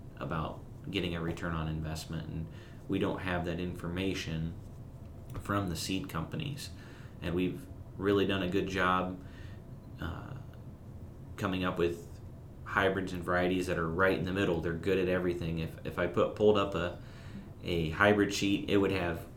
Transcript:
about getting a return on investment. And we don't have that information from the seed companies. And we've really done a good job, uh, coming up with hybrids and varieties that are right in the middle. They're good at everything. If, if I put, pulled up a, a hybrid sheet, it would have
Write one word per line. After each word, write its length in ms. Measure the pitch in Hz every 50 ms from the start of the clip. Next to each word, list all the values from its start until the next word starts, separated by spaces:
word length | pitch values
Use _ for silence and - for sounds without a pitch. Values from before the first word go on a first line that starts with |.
| - - - -
about 400 | - 71 82 80 76 - - - - - - - - 98
getting 240 | 95 95 87 87 85
a 60 | 82
return 340 | 82 85 82 - 90 87 82
on 140 | 80 78 78
investment. 600 | 78 80 78 80 78 80 - - 82 80 - -
And 180 | 78 80 80 - - - - - - - - -
we 100 | 98 98
don't 220 | 101 95 - 95
have 240 | 95 92 90 87 85
that 140 | 90 82 87
information 920 | 90 90 85 - - 85 87 90 95 95 90 - - - 80 80 80 82 92 - - - - - - - - - - - - - - - - -
from 280 | - - 101 101 98 90
the 80 | 82
seed 320 | - - - 95 92 80 -
companies. 640 | - 80 - - - - - - 139 - - - - - - - - - - - - -
And 120 | - 87 82
we've 260 | 90 92 85 71 73 - - - - - - - -
really 280 | 95 101 101 101 95
done 160 | 98 98 95
a 60 | 90 90
good 200 | 90 98 92 85
job, 500 | 92 95 92 90 90 92 92 92 92 - - - - - - - - - - - - - - - - -
uh, 340 | 85 82 82 82 - - - 67 - - - - - - - - - - - - - - - - - - -
coming 280 | - 107 95 92 92 90
up 140 | 92 90 85
with 280 | 82 85 - - - - - - - - - - - - - - -
hybrids 480 | - - 101 95 95 92 98 92 90
and 100 | 92 87
varieties 440 | 82 87 87 90 90 90 92 90 85 87
that 100 | 87 85
are 100 | 82 80
right 300 | 82 90 95 95 - -
in 60 | 92
the 80 | 92
middle. 280 | 92 98 101 - 85 82
They're 120 | 82 87
good 260 | 82 82 82 98 95 95
at 100 | 90 90
everything. 520 | 90 90 87 90 85 85 85 82 82 82
If, 100 | 80 78 - - -
if 140 | - - 92
I 80 | 87 85
put, 260 | - 107 101 - -
pulled 240 | - 107 107 101 98
up 160 | 98 - -
a, 240 | 85 85 87 - - - - - - - - - - - - - - -
a 260 | - 87 85 80 78
hybrid 440 | 80 90 101 104 104 101 101 95 -
sheet, 340 | - 101 98 101 - - -
it 80 | 98
would 140 | 101 98 92
have 300 | 98 92 87 85 82 85 - - -